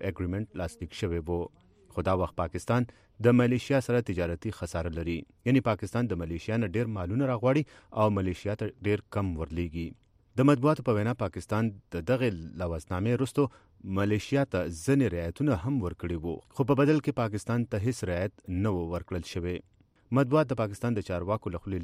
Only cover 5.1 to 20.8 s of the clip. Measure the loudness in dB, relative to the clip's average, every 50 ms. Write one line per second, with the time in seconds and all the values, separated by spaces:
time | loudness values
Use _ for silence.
5.1 | -2 -4 -6 -10 _ _ _ 4 4 4 4 4 0 0 -2 -4 -2 -2 0 0
6.1 | -2 -4 -4 -4 -6 -6 -4 -2 -2 0 0 0 0 -2 -2 -2 -2 -4 -4 -2
7.1 | 0 0 0 0 0 2 2 2 4 2 2 -2 -8 -20 -20 _ 0 4 4 4
8.1 | 4 2 2 0 -2 -2 -4 -4 -4 -2 -4 -6 -6 -4 0 0 0 0 0 _
9.1 | -4 -2 -2 0 -2 -4 -4 -4 -2 -4 -4 -4 -4 -6 -6 -6 -8 -14 _ _
10.1 | _ _ _ _ _ 4 6 6 6 6 4 2 2 2 2 2 2 2 2 0
11.1 | 0 -2 -4 -4 -4 -8 -4 -2 0 0 0 0 -2 -6 -14 _ -8 -6 0 0
12.1 | 0 2 2 0 0 -2 -8 -10 -8 -6 -4 -4 -4 -6 -6 -4 -4 -2 0 2
13.1 | 2 2 0 0 2 0 0 0 0 -10 _ _ _ _ -8 -2 0 2 2 4
14.1 | 2 0 0 0 0 0 0 2 0 -2 -2 -2 -6 -4 0 2 4 4 4 2
15.1 | 0 -2 -4 -4 -2 0 0 2 2 0 0 -2 -2 0 -2 -2 -4 -4 -4 -4
16.1 | -4 -2 -2 -4 -6 -6 -10 _ -2 -2 2 2 4 4 6 4 4 4 2 -2
17.1 | -2 0 -2 -2 -2 -4 -4 -2 0 0 0 -2 -2 -2 0 -2 -2 -2 -4 -2
18.1 | -2 -2 -2 -4 -4 -8 _ -4 -2 0 2 2 2 0 -2 -2 -4 -6 -4 -4
19.1 | -6 -6 -6 -6 -6 -4 -4 -4 -4 -6 -8 _ _ _ _ _ _ _ _ _
20.1 | 2 2 2 4 4 2 2 2 0 -2 -2 -2 -2 -4